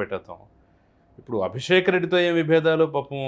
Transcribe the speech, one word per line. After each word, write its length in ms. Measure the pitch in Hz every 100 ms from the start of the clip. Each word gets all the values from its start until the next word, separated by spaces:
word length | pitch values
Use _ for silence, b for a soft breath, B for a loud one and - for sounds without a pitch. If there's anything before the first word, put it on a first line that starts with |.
పెట్టేద్దాం. 360 | 101 95 - 87 - _ _ _ _ _ _ -
ఇప్పుడు 180 | - 113 95
అభిషేక్ 420 | 123 127 185 185
రెడ్డితో 280 | 180 170 180
ఏం 140 | 175 170
విభేదాలు? 500 | 156 165 160 160 160
పాపం 340 | 143 131 139